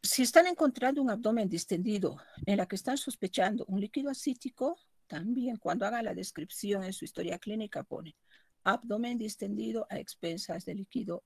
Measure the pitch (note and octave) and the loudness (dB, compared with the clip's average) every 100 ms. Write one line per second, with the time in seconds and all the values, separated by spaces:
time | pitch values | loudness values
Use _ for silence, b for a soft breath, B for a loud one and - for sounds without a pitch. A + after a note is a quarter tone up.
0 | - - B3 E4 F4+ F4 D4+ - B3+ C#4+ | 0 2 8 8 8 6 2 4 0 2
1 | C4 G#3+ G#3+ A3+ G3 E3 - F3 F#3+ G#3 | 2 2 2 2 2 -2 0 0 2 2
2 | F3+ - B B - G3+ F#3 F#3+ - C#4 | 0 -2 B B 0 2 2 -2 -2 -2
3 | - - F#3 - F#3+ G3+ - F#3+ G#3 C#4+ | -4 -4 -4 2 2 2 0 -2 0 -2
4 | C#4 C4+ - B3 C4 - C4 E4+ _ _ | -2 -2 -2 -2 -6 -2 -2 -2 _ _
5 | _ - G#3+ B3 B3 A3+ - E3+ G3 A#3 | _ -6 -2 0 0 -2 -2 0 0 -2
6 | A3 F3+ F#3+ - D#3+ - G3+ G3 F#3+ G3 | -4 -4 -6 -8 -10 -6 0 0 -2 -6
7 | E3+ - E3+ F3 - A3 G#3 D#3 C3+ - | -8 -6 -4 -4 -4 -4 -4 -8 -8 -10
8 | E3 - b b b _ F#3 A3 A#3 G#3 | -10 -18 b b b _ 2 2 0 -2
9 | A#3+ A#3+ G#3+ - G3+ G#3 A3+ A3+ G#3+ - | -2 -2 -4 -6 -4 -4 -2 -4 -4 -8
10 | - - E3+ E3+ - F3 F#3 F3 G3 C4 | -8 -8 -6 -4 -6 -6 -6 -8 -6 -6
11 | F#3 F3 | -4 -6